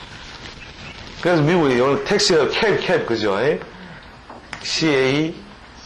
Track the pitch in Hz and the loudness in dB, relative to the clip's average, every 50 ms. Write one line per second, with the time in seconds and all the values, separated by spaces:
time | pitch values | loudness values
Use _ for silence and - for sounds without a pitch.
0 | - - - - - - - - - - - - - - - - - - - - | -14 -14 -18 -18 -18 -18 -16 -16 -16 -16 -16 -16 -18 -18 -18 -18 -18 -16 -16 -16
1 | - - - - - 165 180 160 143 151 185 180 151 135 127 120 127 131 135 135 | -16 -16 -10 -4 0 2 2 4 4 4 4 4 4 4 4 4 4 4 2 2
2 | - - 202 196 - - 175 156 135 - - - 226 208 147 - - - 180 147 | 0 0 0 2 4 4 4 4 4 2 0 0 2 2 2 2 2 0 0 0
3 | 110 110 117 107 107 104 95 98 120 147 170 185 - - - - - - - - | 0 0 -2 0 0 2 2 2 2 2 0 0 -4 -10 -16 -18 -18 -18 -18 -18
4 | - - - - - - - - - - - - - - - - 160 160 143 131 | -20 -20 -20 -20 -20 -20 -20 -20 -18 -14 -14 -10 -8 -6 -2 0 2 2 4 4
5 | 135 131 139 147 160 160 180 - - - - - - - - - - | 4 2 2 2 0 -2 -4 -10 -16 -18 -20 -20 -20 -20 -20 -18 -10